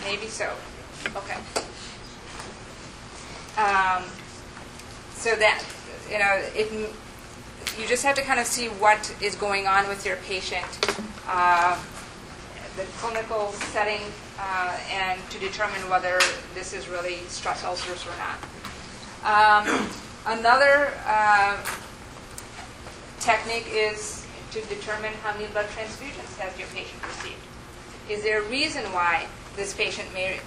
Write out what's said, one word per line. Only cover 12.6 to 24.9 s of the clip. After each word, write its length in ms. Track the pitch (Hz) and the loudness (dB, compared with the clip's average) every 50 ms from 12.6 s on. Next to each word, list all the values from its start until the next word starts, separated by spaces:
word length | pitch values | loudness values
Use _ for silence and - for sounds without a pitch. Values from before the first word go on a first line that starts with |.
| - - - | -12 -10 -6
the 80 | 190 190 - - | -6 -6 -6 -6
clinical 540 | - 233 233 226 285 - - 226 214 208 202 | -6 -4 -2 -2 -2 -2 0 0 0 0 0
setting, 500 | 202 202 - - - 220 208 214 214 208 208 208 208 - - - - - | -2 -4 -6 -2 0 2 2 2 2 -2 -4 -8 -10 -12 -14 -14 -10 -6
uh, 380 | 196 190 185 185 180 180 175 - - - | -4 -2 0 2 2 0 0 -2 -4 -4
and 280 | 190 190 190 185 185 185 - - | -2 0 0 0 0 -2 -4 -10
to 80 | - | -8
determine 500 | 202 190 190 185 202 214 202 196 190 185 185 | -6 -4 -4 0 0 0 0 0 -4 0 2
whether 300 | 185 185 185 180 180 185 175 - - - - - - | 2 4 4 4 4 6 4 4 2 -2 -8 -10 -10
this 180 | 185 180 - 202 | -10 -8 -8 -8
is 140 | 185 - | -8 -6
really 300 | 175 180 175 175 180 175 175 175 | -4 -4 -4 -2 -4 -4 -6 -8
stress 360 | - - - - 208 202 - - | -8 -8 -4 -2 -2 -2 -2 -2
ulcers 400 | - 180 180 - 180 175 - - | -4 -4 -4 -4 -6 -6 -6 -8
or 100 | 175 175 | -8 -6
not. 1500 | - - - - - - - - 160 170 - - - - - - - - - - - - 214 214 214 214 214 208 208 214 | -6 -6 -6 -6 -8 -10 -12 -12 -12 -12 -12 -12 -12 -12 -14 -14 -14 -14 -14 -12 -2 2 6 8 10 10 10 10 8 8
Um, 220 | - - 262 214 190 - - - - - - - | 4 2 2 0 -2 -4 -10 -12 -12 -14 -6 -2
another, 680 | 214 220 226 226 233 247 262 285 277 277 285 285 277 - - - | -2 -2 4 8 8 10 10 10 10 8 8 6 2 0 -2 0
uh, 500 | - 214 214 214 208 208 202 202 202 202 190 - - - - - - - - - - - - - - - - - - - - - - - - - - - - - - - - | 2 4 6 8 8 8 8 8 6 4 0 -4 -6 -8 -8 -10 -14 -14 -16 -16 -14 -14 -14 -14 -14 -14 -14 -14 -14 -14 -14 -14 -14 -14 -14 -14 -14 -14 -14 -16 -16 -10 0
technique 480 | - 240 226 - - 226 233 233 - - | 4 4 4 4 4 0 -2 -2 -2 0
is 540 | - 220 214 214 214 214 - - - - - - - - - - | 2 4 4 4 2 -2 -6 -8 -8 -10 -12 -12 -14 -14 -12 -8
to 100 | - 220 | -6 -6
determine 520 | 214 - 202 - - 214 | -4 -4 -6 -6 -4 -4